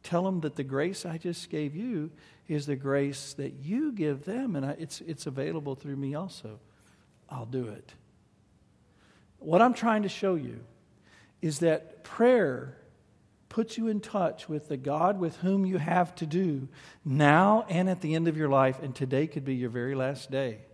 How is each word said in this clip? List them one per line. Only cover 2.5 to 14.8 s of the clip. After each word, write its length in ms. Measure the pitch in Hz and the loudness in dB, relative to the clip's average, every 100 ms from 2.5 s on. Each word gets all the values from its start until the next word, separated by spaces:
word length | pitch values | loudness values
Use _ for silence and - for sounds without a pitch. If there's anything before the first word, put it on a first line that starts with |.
| 147 143 | -4 -2
the 80 | |
grace 580 | 135 139 139 139 139 - | -4 0 0 0 -4 -12
that 200 | - 135 | -8 -8
you 380 | 135 143 226 302 | -8 -4 -2 -2
give 340 | 214 151 135 | -2 -2 -2
them, 300 | 160 233 262 | -6 -6 -4
and 100 | 151 | -2
I, 100 | 135 156 | -4 -6
it's, 220 | 156 - | -10 -12
it's 240 | 165 147 | -12 -10
available 500 | 156 131 147 165 143 | -8 -4 -4 -4 -6
through 220 | 135 143 139 | -8 -8 -6
me 180 | 139 | -6
also." 440 | 147 185 - 110 107 _ _ _ _ _ _ _ | -6 -8 -12 -16 -18 _ _ _ _ _ _ _
I'll 180 | 131 | -12
do 220 | 113 131 117 | -6 -6 -6
it. 280 | 104 - - _ _ _ _ _ _ _ _ _ _ _ _ _ _ | -10 -18 -20 _ _ _ _ _ _ _ _ _ _ _ _ _ _
What 240 | - 170 | 2 6
I'm 100 | 240 | 6
trying 300 | 240 226 214 | 4 2 2
to 60 | 196 | 0
show 260 | - 196 | -2 0
you 240 | 175 123 117 117 - _ _ _ - _ _ | 0 -4 -12 -18 -20 _ _ _ -20 _ _
is 180 | 160 143 | -4 2
that 440 | 165 156 - - | 4 4 -2 -20
prayer 760 | - - 240 247 165 123 127 - - _ _ _ _ _ _ | -16 4 6 6 4 0 -8 -16 -20 _ _ _ _ _ _
puts 280 | - 226 - | -2 -2 -2
you 100 | 226 | -2
in 120 | 214 | -2
touch 480 | - 208 170 - - | -2 0 0 -2 -6
with 220 | 151 147 | -8 -4
the 80 | |
God 420 | 139 | -6